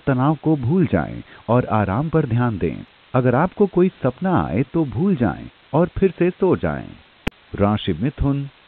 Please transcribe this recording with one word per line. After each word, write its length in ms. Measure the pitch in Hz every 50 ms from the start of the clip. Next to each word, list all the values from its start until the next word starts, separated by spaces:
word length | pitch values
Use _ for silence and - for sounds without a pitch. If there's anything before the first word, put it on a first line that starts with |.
| -
तनाव 320 | - 135 127 131 147 160 139
को 140 | - 156 160
भूल 300 | 147 120 117 165 190 170
जाएं 360 | 117 - 87 67 52 58 58 - - - - - -
और 180 | 117 123 123
आराम 420 | - 107 107 101 92 92 120 151 160
पर 180 | 151 160 151
ध्यान 320 | 123 110 120 123 120 110 82
दें। 180 | - 80 58 50 50 - _ _ _ _ -
अगर 200 | 127 123 127 117
आपको 320 | 131 170 190 - - 208
कोई 220 | 190 - 180 185 190
सपना 580 | - - - 127 - - 180 190 175 117 78
आए 160 | 62 73 107
तो 220 | 143 - - 165 160
भूल 320 | 131 98 117 175 208 190
जाएं 300 | 127 120 92 69 - 58 - _ _ _ - -
और 140 | 156 175 175 - -
फिर 160 | 190 190 160 -
से 120 | 175 180
सो 260 | 180 - 196 180 143
जाएं। 320 | 90 - 80 73 65 52 50 50 - - _ _ _ - - _ _ _ - -
राशि 380 | - 98 101 107 104 - -
मिथुन, 560 | 87 78 107 147 - - 135 139 139 139 139 139 _ _ _